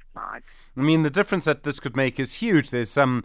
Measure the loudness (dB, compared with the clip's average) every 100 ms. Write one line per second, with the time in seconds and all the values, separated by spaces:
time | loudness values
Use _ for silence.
0 | -14 -14 -14 -14 -18 -20 -16 -2 2 2
1 | 2 0 0 0 0 -2 -4 -6 -6 -2
2 | 0 -2 -4 -4 2 2 2 -4 0 2
3 | 2 2